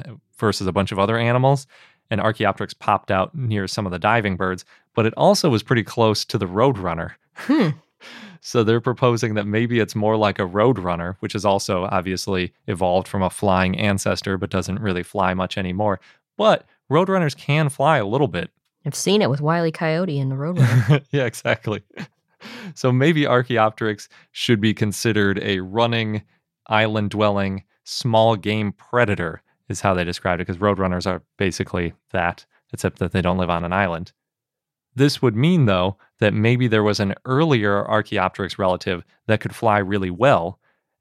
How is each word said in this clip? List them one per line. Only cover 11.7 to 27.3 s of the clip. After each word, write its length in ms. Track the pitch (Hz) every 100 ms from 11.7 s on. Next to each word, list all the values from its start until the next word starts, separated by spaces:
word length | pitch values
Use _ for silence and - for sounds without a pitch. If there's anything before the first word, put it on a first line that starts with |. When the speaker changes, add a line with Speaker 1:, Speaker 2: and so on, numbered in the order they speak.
| 92
Speaker 1:
obviously 680 | 95 98 90 90 - 95 87 _ -
evolved 400 | 92 92 90 90
from 160 | 101
a 80 | 92
flying 480 | - 104 92 92 95
ancestor, 580 | 107 98 - 92 - 95
but 140 | 95
doesn't 300 | 95 87 95
really 240 | 107 90
fly 280 | 87 104 92
much 240 | 92 92 -
anymore. 440 | 92 90 107 95 _ _ _ -
But 300 | 214 170 - _ -
Roadrunners 460 | 143 185 190 160 -
can 320 | - 147 151
fly 300 | - 139 151
a 60 |
little 220 | 101 123 139
bit. 240 | 85 - _ _ _
Speaker 2:
I've 120 | 151 -
seen 260 | - 202
it 80 | 156
with 100 | 143
Wile 240 | 147 170 165
E. 40 |
Coyote 480 | 156 160 160 185 143
in 100 | 135
the 60 |
Roadrunner. 720 | 135 147 175 127 120 101 147 -
Speaker 1:
<laughs> 40 |
Yeah, 120 | 143 123
exactly. 580 | - 120 123 - 104 - - 165 _ _ _ 220 233 214
So 160 | 156 131
maybe 340 | 127 143 160 143
Archaeopteryx 800 | 123 123 117 110 - 110 104 - - _
should 280 | - - 113
be 140 | 107
considered 640 | 101 107 95 117 104 101 98
a 200 | 101 98
running, 640 | 92 104 117 117 110 107 - _ _ _ -
island-dwelling, 960 | 107 110 110 104 104 107